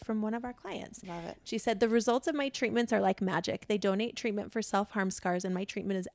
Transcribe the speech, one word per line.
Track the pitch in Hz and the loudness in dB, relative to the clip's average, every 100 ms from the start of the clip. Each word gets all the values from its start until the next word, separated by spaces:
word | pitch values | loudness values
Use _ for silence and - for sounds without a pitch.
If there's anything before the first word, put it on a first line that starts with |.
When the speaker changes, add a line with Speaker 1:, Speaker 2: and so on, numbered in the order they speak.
Speaker 1:
from | - 220 | -2 -2
one | 214 233 | -2 -4
of | 247 | -8
our | |
clients. | 247 196 - - - | -10 -10 -10 -8 -10
Speaker 2:
Love | 185 170 165 | -8 -8 -8
it. | - | -12
Speaker 1:
She | - 220 | -6 -2
said, | 233 208 | 0 4
"The | 233 | 4
results | 233 233 247 330 | 6 4 2 2
of | 294 | 0
my | 277 | -2
treatments | - 233 233 233 | 0 0 2 2
are | 214 | 4
like | 190 190 | 4 2
magic. | 190 165 - - - | 0 0 -2 -6 0
They | 208 | 2
donate | 196 196 240 - | 2 2 -2 -2
treatment | 233 202 - | -4 -2 -4
for | 226 | -4
self-harm | - 196 208 208 190 | 0 0 0 0 0
scars, | - 180 180 190 | 0 0 0 0
and | |
my | 180 | -2
treatment | - 202 175 190 | -4 -4 -2 -2
is | 180 | -4